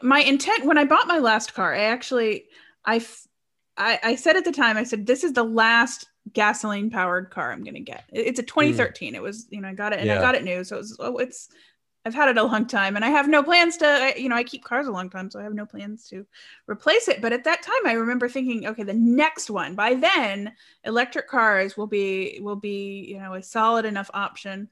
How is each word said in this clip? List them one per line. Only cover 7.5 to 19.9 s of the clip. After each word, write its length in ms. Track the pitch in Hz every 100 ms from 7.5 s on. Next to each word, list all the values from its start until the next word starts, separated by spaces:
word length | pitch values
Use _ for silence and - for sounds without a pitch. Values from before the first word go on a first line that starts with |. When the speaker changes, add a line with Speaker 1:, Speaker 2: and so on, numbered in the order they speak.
Speaker 1:
I'm 120 | 107
gonna 160 | - -
get." 260 | - - -
It, 100 | - 233
it's 120 | 254
a 40 |
Speaker 2:
Mm. 40 | 233
Speaker 1:
twenty 260 | 320 294
thirteen. 400 | - 240 - 110
It 80 | 110
was, 240 | 117 220 -
you 100 | 208
know, 60 | 190
I 60 | 190
got 180 | 208
it, 60 | 208
and 100 | 208
I 60 | 202
Speaker 2:
Yeah. 60 |
Speaker 1:
got 120 | 247
it 100 | 254
new. 200 | 185 180
So 140 | 185 208
it 20 |
was, 180 | 214 226
oh, 180 | - 240
it's, 320 | 254 - - _ _ _ _ _
I've 120 | 226 247
had 140 | 277
it 80 | 233
a 40 |
long 220 | 214 220 233
time, 300 | 220 196 202
and 100 | 233
I 40 |
have 180 | 294 285
no 160 | 302
plans 340 | 285 349 339 330
to, 80 | 294
I, 280 | 285 262 -
you 120 | 254
know, 60 | 240
I 80 |
keep 200 | 240 269
cars 240 | - 247 277
a 40 |
long 200 | 185 185
time, 180 | 185 190
so 100 | 208
I 40 |
have 100 | 208
no 140 | 208 208
plans 400 | 208 202 214 -
to 160 | 190 202 - - - -
replace 420 | 208 311 440 -
it. 140 | -
But 120 | 226
at 100 | 240
that 180 | 302 330
time, 240 | - 494 359
I 60 |
remember 340 | 226 226 247 240
thinking, 380 | 269 254 226 214
"Okay, 160 | 220
the 100 | 202 220
next 560 | 233 254 311 311 -
one." 240 | 196 147 185
By 180 | 220